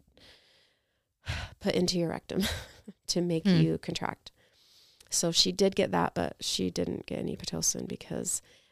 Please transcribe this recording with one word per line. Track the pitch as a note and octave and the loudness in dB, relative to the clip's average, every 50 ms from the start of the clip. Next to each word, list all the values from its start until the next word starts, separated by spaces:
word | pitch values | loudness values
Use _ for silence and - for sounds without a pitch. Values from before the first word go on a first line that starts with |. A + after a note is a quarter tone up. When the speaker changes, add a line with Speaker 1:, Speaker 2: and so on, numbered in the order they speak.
| _ _ _ _ - - - - _ _ _ _ _ _ _ _ _ _ _ _ _ _ _ _ - | _ _ _ _ -20 -20 -20 -20 _ _ _ _ _ _ _ _ _ _ _ _ _ _ _ _ -8
Speaker 1:
<sighs> | - - - - - - - | -8 -6 -6 -8 -10 -10 -4
put | - G3 - | -2 0 2
into | - F3+ F3 F3+ F3 | 2 2 2 0 0
your | E3+ D#3+ | 0 -2
rectum | - - - - - - G3 - - - - - - | -4 -6 -8 -4 -2 0 0 0 -2 -6 -10 -14 -20
<laughs> | - - - - _ _ - | -20 -20 -20 -20 _ _ -2
to | - - | 0 0
make | - F3 E3+ D#3+ | 0 0 0 2
Speaker 2:
Hmm. | - G3+ F3+ | 4 6 6
Speaker 1:
you | E3 D#3+ D#3+ D#3+ D#3+ | 6 6 4 2 0
contract. | - - E3+ - - - - - - - - _ _ _ _ _ _ _ _ - - _ _ - - - | -4 -6 -6 -4 -4 -4 -6 -8 -12 -20 -20 _ _ _ _ _ _ _ _ -20 -20 _ _ -20 -10 -4
So | - - - E3+ | -2 0 0 2
she | E3 - - F#3 | 4 4 4 4
did | F3+ - G3 G3 G3 | 4 4 4 4 4
get | - F#3+ F#3+ | 2 2 2
that, | F#3 F3 E3+ - - | 2 2 2 2 0
but | - - - - - | -2 -2 -2 -4 -6
she | - - - - F#3 - | -6 -4 -2 -2 -2 -2
didn't | - - F2 - - - - | -2 -2 -2 -2 -4 -6 -6
get | - - - | -8 -6 -6
any | - - - | -4 -6 -6
Pitocin, | - - - - - - - - A#1+ B1 B1 | -6 -8 -6 -4 -2 -2 -2 -2 -2 -4 -8
because | B1 - - - - A#1 A#1+ - - - - - - _ _ _ | -8 -10 -10 -8 -8 -6 -4 -4 -4 -4 -6 -12 -20 _ _ _